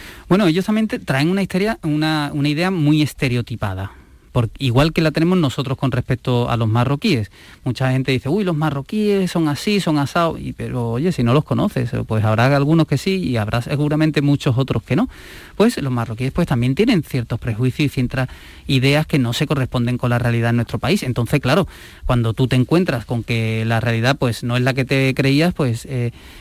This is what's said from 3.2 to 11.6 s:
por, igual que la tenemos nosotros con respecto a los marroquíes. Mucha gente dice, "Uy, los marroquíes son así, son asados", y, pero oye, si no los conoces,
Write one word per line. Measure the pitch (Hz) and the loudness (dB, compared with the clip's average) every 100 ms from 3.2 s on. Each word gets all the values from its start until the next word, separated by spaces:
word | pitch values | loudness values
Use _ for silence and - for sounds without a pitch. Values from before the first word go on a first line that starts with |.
| 135 120 - 113 104 95 98 - - - - | -2 -2 -4 -6 -6 -6 -8 -12 -20 -20 -4
por, | 127 110 - | -2 -2 -2
igual | 135 120 160 | 0 2 2
que | 165 | 2
la | 156 | 0
tenemos | 160 165 185 | 2 2 2
nosotros | 139 - 127 131 | 0 -2 -6 -4
con | 135 | -2
respecto | 123 - 123 - 123 123 | -2 -2 -4 0 0 0
a | 117 | 0
los | 113 | 0
marroquíes. | 113 123 143 226 127 101 - - - | 2 0 0 0 0 -2 -10 -20 -8
Mucha | 131 117 131 | -6 -2 0
gente | 131 131 | 0 0
dice, | 127 131 | -2 0
"Uy, | 196 | 0
los | 185 | 0
marroquíes | 151 156 139 135 214 208 196 180 | 0 -2 -2 -4 -2 0 2 0
son | 175 156 | 0 0
así, | 143 214 202 | 0 0 0
son | 165 151 | 2 0
asados", | 139 175 170 - | 0 0 0 -2
y, | 131 | -8
pero | - 117 123 117 | -8 -6 -4 -2
oye, | 120 180 | -2 -2
si | 151 | 0
no | 117 | 2
los | 143 | 2
conoces, | - 117 | 2 -2